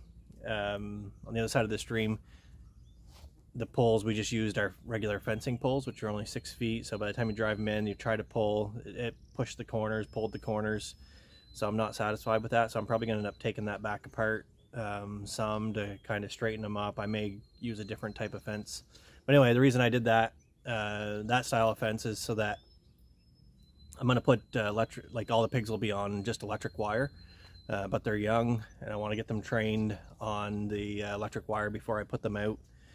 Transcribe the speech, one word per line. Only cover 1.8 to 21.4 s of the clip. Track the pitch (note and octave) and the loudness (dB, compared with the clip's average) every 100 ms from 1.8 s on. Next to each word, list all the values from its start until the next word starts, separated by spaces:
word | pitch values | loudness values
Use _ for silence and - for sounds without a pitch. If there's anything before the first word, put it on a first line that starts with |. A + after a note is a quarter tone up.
| - A2+ A2 A2 - - - - - - - - - - - - - | -2 0 0 -2 -6 -20 -20 -20 -20 -20 -20 -20 -20 -20 -20 -20 -14
the | B2 | -8
poles, | A2 - A#2 A2 | -4 4 6 6
we | A2 | 4
just | G#2+ G#2 | 0 0
used | A2+ A2 G2+ | 0 0 0
our | G2 - | -2 -4
regular | - A2+ G#2+ G2+ | -6 -4 -2 -2
fencing | - G#2+ C3+ A#2+ | -2 -2 -2 0
poles, | C3 C#3 C3 | 0 0 -2
which | - | -6
are | A2 | -4
only | G#2 G#2 | -4 -6
six | B2 - | -8 -8
feet. | - A#2 A2+ | -4 -2 -2
So | - G#2 | -4 -4
by | G#2 | -2
the | |
time | A2+ A2+ | 0 -2
you | |
drive | G#2+ G#2+ G#2 | 2 0 2
'em | G#2+ | 0
in, | G#2+ G#2+ | 0 0
you | |
try | G2 A#2 | -2 0
to | G#2+ | 0
pull, | - A#2 G#2+ G#2 G#2 A2 | 0 0 2 2 0 -6
it, | G2+ | -10
it | F#2+ A#2+ - - | -6 -6 -8 -12
pushed | - A#2+ - | -4 -4 -4
the | |
corners, | A#2 A2+ G#2+ A2 G2+ | -4 -2 0 -2 -2
pulled | A2+ A2 | -2 -2
the | G#2+ | -4
corners. | - G#2+ G#2+ G#2+ - - - - - - - | -2 0 0 -2 -4 -14 -20 -20 -20 -20 -16
So | - G#2 | -4 -2
I'm | G#2+ | 0
not | A2 - | 0 0
satisfied | G#2+ G#2+ A#2 A2 | 0 0 0 0
with | A2+ | 4
that. | A#2 A2+ | 2 2
So | A2+ | 0
I'm | G#2 | 0
probably | A2+ A2+ | 0 0
gonna | G#2+ | 0
end | G#2 | -2
up | - | -4
taking | A#2 G#2 | -4 -2
that | G#2 G2+ | -4 -4
back | G#2 G#2 | -4 -6
apart, | A#2+ - A2 A2 - - - | -6 -2 0 0 -6 -20 -12
um, | A#2+ G#2+ G2+ G2+ G#2 G2 | -8 -6 -6 -6 -8 -8
some | - G#2+ G#2+ A2 | -2 -2 0 -2
to | G#2+ G2+ G2 - | -2 -6 -8 -4
kinda | G#2 G2+ | -4 -4
straighten | - A2+ A2 | -4 -4 -2
'em | G#2+ G#2 | -4 -4
up. | G#2 G#2 | -4 -4
I | G#2 | -2
may | A2 G#2 G2+ - - | -2 -2 -6 -16 -10
use | A#2+ G#2+ | -8 -6
a | |
different | G2+ G#2 G#2+ | -8 -8 -8
type | G#2 G#2+ | -6 -6
of | G2+ | -6
fence. | - G#2+ G2+ - - - - - | -6 -8 -8 -12 -14 -20 -20 -6
But | - | 6
anyway, | C#3+ B2 | 8 10
the | A#2+ | 8
reason | C#3 B2 | 8 8
I | A#2+ | 6
did | A#2+ | 6
that, | A2+ A2+ A2+ - _ _ - | 6 6 6 0 _ _ -6
uh, | A2 G#2 G#2 G#2 G#2 | -4 -2 -4 -4 -4
that | A2 B2 | 2 2